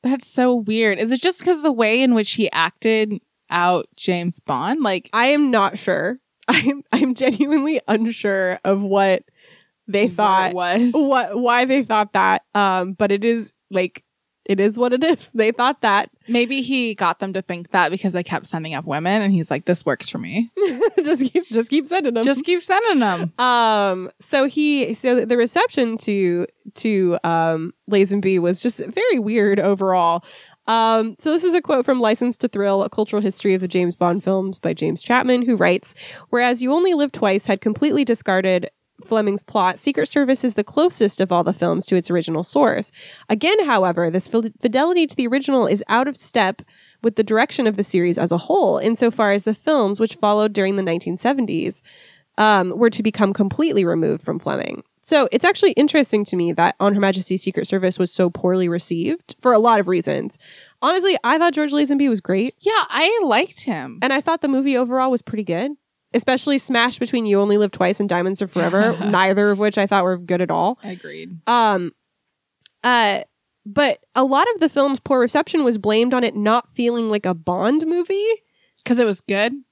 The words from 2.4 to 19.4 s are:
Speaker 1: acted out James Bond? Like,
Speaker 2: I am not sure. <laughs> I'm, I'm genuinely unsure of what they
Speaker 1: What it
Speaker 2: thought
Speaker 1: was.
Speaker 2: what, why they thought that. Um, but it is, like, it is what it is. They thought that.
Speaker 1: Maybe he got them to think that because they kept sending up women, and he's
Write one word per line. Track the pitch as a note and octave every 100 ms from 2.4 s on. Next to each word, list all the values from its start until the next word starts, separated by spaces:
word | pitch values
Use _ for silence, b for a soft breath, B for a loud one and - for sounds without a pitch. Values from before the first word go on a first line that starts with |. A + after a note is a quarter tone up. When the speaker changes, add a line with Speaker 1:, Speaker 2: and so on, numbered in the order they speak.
| G#3+
Speaker 1:
acted | - E3 _ A3+ A3 G#3+ G#3 _ _ _
out | E3+ F3 F3 - _
James | - F3+ F3 -
Bond? | - C3 E3 D4
Like, | A#3 F#3 -
Speaker 2:
I | A3 C4
am | D4 C#4+
not | A3+ G3 G3+
sure. | - D#3+ E3+ B3 _
<laughs> | _ -
I'm, | - A3+ C#4 -
I'm | G#3 C4+ B3
genuinely | B3+ G#3 C#4 D4+ C#4+ D4+ -
unsure | A3+ A3+ A3+ G#3 G3 F#3 F#3
of | F#3+ G3
what | G3+ G3 G3 F#3+ _ b b b b b -
they | G3+
Speaker 1:
What | G#3+
it | F3
Speaker 2:
thought | G#3 F#3+ F#3
Speaker 1:
was. | F3+ F3 F#3+ B3
Speaker 2:
what, | A#3+ C#4 C4+ G#3 G#3
why | B3 A#3+ B3+
they | C4
thought | A3+ A3 G#3
that. | G3+ F#3+ F#3+ _
Um, | G#3 G3+ F#3 F3+
but | F#3+ G3+
it | G3+ A3+
is, | A#3 G#3 _ _
like, | F#3 F3+ - _ _ _ _ -
it | G3
is | G3+ A3
what | B3
it | B3
is. | D#4+ E4 -
They | A3+ A3
thought | A3+ B3 C#4
that. | A3+ G3+ - _ -
Speaker 1:
Maybe | A#3+ A#3+ C4+
he | B3 C4+ A#3+ G#3
got | F3 D#3+
them | G3
to | F#3+
think | - F3 F3
that | F#3+ E3
because | F#3 G3
they | F3+
kept | F3 F3 -
sending | E3 D#3+
up | D3 D#3
women, | D3 E3+ G#3
and | G3+
he's | F#3+